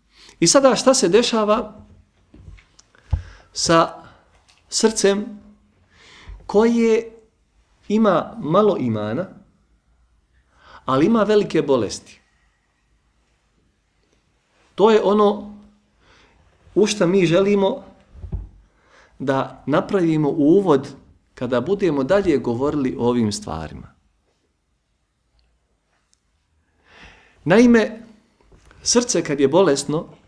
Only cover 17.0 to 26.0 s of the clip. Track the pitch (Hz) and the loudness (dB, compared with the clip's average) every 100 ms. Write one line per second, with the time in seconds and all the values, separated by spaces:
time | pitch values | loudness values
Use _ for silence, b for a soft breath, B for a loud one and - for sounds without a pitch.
17 | 175 202 165 175 196 202 190 277 - - | 0 2 2 2 2 0 0 -4 -12 -20
18 | _ - - - - _ b b b b | _ -20 -12 -12 -12 _ b b b b
19 | b - 135 135 - - - 156 190 202 | b -10 -4 -2 -4 -8 -4 -2 -2 -2
20 | 165 156 147 156 143 190 190 139 - - | 0 0 0 2 2 4 4 2 0 -16
21 | - _ _ - 123 123 135 196 185 143 | -20 _ _ -10 -4 -2 -2 -2 -2 -2
22 | 131 196 190 139 120 117 143 151 127 - | 0 0 2 0 -2 -4 -2 -2 -4 -2
23 | 117 123 107 101 - 80 78 67 - _ | -2 0 -2 -4 -8 -10 -10 -14 -20 _
24 | _ _ _ _ _ _ _ _ _ _ | _ _ _ _ _ _ _ _ _ _
25 | _ _ _ _ _ _ _ _ _ _ | _ _ _ _ _ _ _ _ _ _